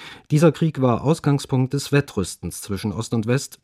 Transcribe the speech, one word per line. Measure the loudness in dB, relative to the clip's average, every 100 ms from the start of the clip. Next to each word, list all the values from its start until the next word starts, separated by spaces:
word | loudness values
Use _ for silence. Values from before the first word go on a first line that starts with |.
| -20 -20 0
Dieser | 4 6
Krieg | 4 -2 2
war | 2 2
Ausgangspunkt | 0 0 0 0 0 0 0
des | -2 0
Wettrüstens | 0 0 -4 -6 -6 -10 -10
zwischen | -8 -6 -4
Ost | -6 -2
und | -2 0
West, | -2 -4 -14